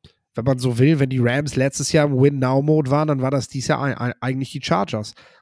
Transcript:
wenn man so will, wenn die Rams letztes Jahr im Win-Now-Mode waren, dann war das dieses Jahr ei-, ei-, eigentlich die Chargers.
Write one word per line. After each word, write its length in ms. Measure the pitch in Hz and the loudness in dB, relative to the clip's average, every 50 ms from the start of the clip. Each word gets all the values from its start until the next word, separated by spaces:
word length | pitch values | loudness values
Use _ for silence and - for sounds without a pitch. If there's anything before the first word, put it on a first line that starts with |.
| - - _ _ _ _ _ | -16 -20 _ _ _ _ _
wenn 80 | - 113 | -4 -2
man 160 | 139 135 127 | -2 0 0
so 180 | 123 131 120 113 | 0 -2 2 4
will, 220 | 131 151 165 143 | 4 4 4 2
wenn 100 | 139 131 | 0 0
die 80 | 131 127 | 0 0
Rams 380 | 117 120 120 139 160 139 - | 0 0 0 -2 -2 -2 -2
letztes 340 | 135 131 139 - - 143 - | -2 -2 -2 -2 -4 -2 0
Jahr 160 | - 160 147 | 2 2 2
im 100 | 147 139 | 2 4
Win-Now-Mode 760 | 127 131 147 143 135 127 127 131 139 143 156 156 156 147 127 | 4 4 4 4 2 0 0 0 2 2 2 2 2 2 2
waren, 160 | 143 147 156 156 | 0 0 2 0
dann 120 | 143 131 | 0 0
war 120 | 127 131 | 0 -2
das 160 | 143 139 107 - | -2 -2 -4 -6
dieses 180 | - 131 120 | -6 -6 -2
Jahr 160 | - 151 - | -2 -2 0
ei-, 180 | 139 139 123 - | 0 -2 -2 -2
ei-, 140 | 120 123 117 - | -4 -6 -4 -4
eigentlich 320 | - - 131 131 135 - | -4 -4 -4 -4 -6 -6
die 100 | - 139 | -8 -8
Chargers. 520 | - - 165 180 196 165 - 110 107 - - - - - _ _ | -4 -2 0 0 0 -2 -4 -6 -6 -8 -14 -20 -20 -20 _ _